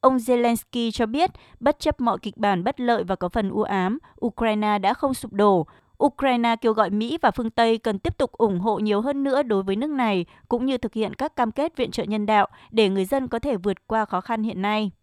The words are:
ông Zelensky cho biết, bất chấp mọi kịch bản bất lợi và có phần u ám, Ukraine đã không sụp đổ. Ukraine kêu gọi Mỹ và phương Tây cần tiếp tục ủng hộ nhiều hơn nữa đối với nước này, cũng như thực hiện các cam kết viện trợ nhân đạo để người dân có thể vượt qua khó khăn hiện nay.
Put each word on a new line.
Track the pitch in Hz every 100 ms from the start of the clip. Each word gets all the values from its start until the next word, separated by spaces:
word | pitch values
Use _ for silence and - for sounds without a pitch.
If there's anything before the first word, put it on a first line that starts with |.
ông | 262 262
Zelensky | 233 247 240 233 - 247 233
cho | - 226
biết, | 262 359 - - _
bất | - -
chấp | 311 294
mọi | 240 202
kịch | 214 -
bản | 208 185
bất | 190 277
lợi | 247 226
và | 175 190
có | 175
phần | 233 196
u | 208
ám, | 214 196 185 254 _ - 233
Ukraine | - 226 214 214 208
đã | 190
không | 240 277
sụp | 262 240
đổ. | 196 208 190 151 _ _ _
Ukraine | 294 - 269 247 233 226
kêu | 233
gọi | 220 196
Mỹ | 202 233 320
và | 247
phương | 196 226
Tây | - 226 226
cần | 226 202
tiếp | 339 -
tục | 254
ủng | - 220 180
hộ | 202 202
nhiều | 214 202
hơn | 240 277
nữa | 277 269
đối | 269 202
với | 196 196
nước | 294
này, | 285 233 196 170 - _
cũng | 240 262
như | 254
thực | 226
hiện | 220 214
các | - 302 -
cam | 233
kết | 214 302 -
viện | 226
trợ | 208
nhân | 208 214 208
đạo | 214 196 - -
để | 220 208
người | 196
dân | 185 277 247
có | 233
thể | 285 220
vượt | 196 190 _
qua | 220
khó | 214 180
khăn | - 226
hiện | 220 202
nay. | 196 214 214 -